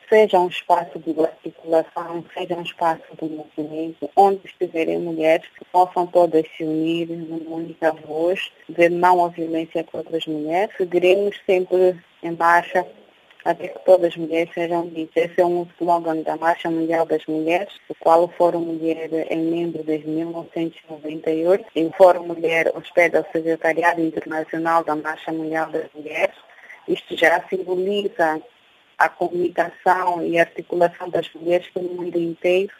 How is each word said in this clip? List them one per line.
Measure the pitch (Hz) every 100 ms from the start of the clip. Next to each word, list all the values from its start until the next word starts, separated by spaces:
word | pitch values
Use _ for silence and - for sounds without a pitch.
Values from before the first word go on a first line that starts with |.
| -
seja | 220 214 185
um | 180
espaço | - - 175 170 165
de | 160 156
articulação, | 165 - 170 - 165 165 160 - 170 170 170 -
seja | 175
um | 175
espaço | 170 - 170 165 - 160
de | 160
movimento, | 156 151 - 151 156 165 160 196
onde | - 196 196
estiverem | - - 180 165 160 165
mulheres, | 170 165 160 165 - -
que | -
possam | 180 180 185 175
todas | 175 175 160 156
se | -
unir | 160 156 160 170 165
numa | 170 160 165 160 165
única | 165 160 160
voz, | 156 151 151 170 190 - _ _
dizer | 160 170
não | 175 180 180
à | 175
violência | 170 165 165 165 175
contra | 170 170 160 165
as | 160
mulheres. | 151 151 165 214 -
Seguiremos | 185 175 180 190 202 202 -
sempre | 185 185 185 185 175 _ _
em | 170
marcha | 165 165 170 170 185 180 - _ _ _ _
até | - 165 151
que | - -
todas | 185 170
as | 170
mulheres | 160 160 170
sejam | - 170 170 175
ditas. | 165 160 - 170
Esse | 170
é | 175
um | 175 170 _
slogan | 170 170 165 160
da | 156 156
Marcha | 165 170 175
Mundial | 165 160 165 160
das | 156 -
Mulheres, | 156 160 175 302 - _
do | 156
qual | - 165
o | 175
Fórum | - 175 170
Mulher | 170 165 160 160 160
é | 160 -
membro | 165 165 170 170 160
desde | 156 156 151
mil | 156 165
novecentos | 170 165 - 165 -
e | _
noventa | 156 151 160 160
e | 160 165
oito. | 196 -
E | -
o | 160 -
Fórum | 185 175 175
Mulher | 165 170 - - -
hospeda | 165 - 170 160
o | 156
Secretariado | 165 160 160 165 160 170 170
Internacional | 160 160 - 156 156 165 165 165
da | 160
Marcha | 151 151 156 -
Mundial | 160 156 160 160
das | 160 156
Mulheres. | 151 151 156 190 - _ - - - -
Isto | 180 - 180
já | 160 170 -
simboliza | 190 180 185 185 208 202 - 165 156 - _ _ _ _ _
a | 160
comunicação | - 175 175 175 175 170 - 190 180 180 175
e | 160 170
a |
articulação | 170 - 170 175 170 175 180
das | 170 160
mulheres | 160 160 175 175
pelo | - 180
mundo | 180 175 170
inteiro. | 170 165 180 180 202 -